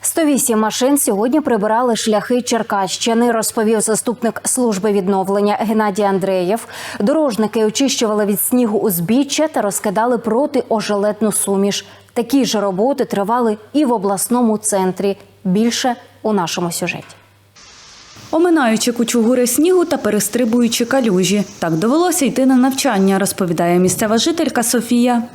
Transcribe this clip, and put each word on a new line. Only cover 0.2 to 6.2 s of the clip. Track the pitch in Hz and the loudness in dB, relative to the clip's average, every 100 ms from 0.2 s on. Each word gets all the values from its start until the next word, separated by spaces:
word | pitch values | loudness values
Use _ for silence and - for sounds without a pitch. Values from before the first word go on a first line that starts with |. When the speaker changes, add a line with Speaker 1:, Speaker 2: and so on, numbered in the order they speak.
| 311 | 0
Speaker 1:
вісім | 262 - 220 | 0 0 0
машин | 214 - 254 285 | 0 0 2 2
сьогодні | - 202 240 302 | 0 0 0 0
прибирали | 285 226 214 220 254 220 | 0 0 2 0 0 0
шляхи | 220 208 196 247 | 0 -2 0 -2
Черкащини, | 240 233 220 202 190 - 233 226 240 | 0 -2 -2 -2 -2 -2 0 2 2
розповів | 226 214 - 214 220 | 0 -2 0 0 2
заступник | 208 208 - 214 233 - | 0 -2 -2 -2 -4 -4
служби | 208 - 240 190 214 | -4 0 0 0 0
відновлення | 202 185 196 185 202 208 208 | 0 0 0 0 0 0 0
Геннадій | 214 214 214 196 | 0 0 0 0
Андреєв. | 202 190 | 0 0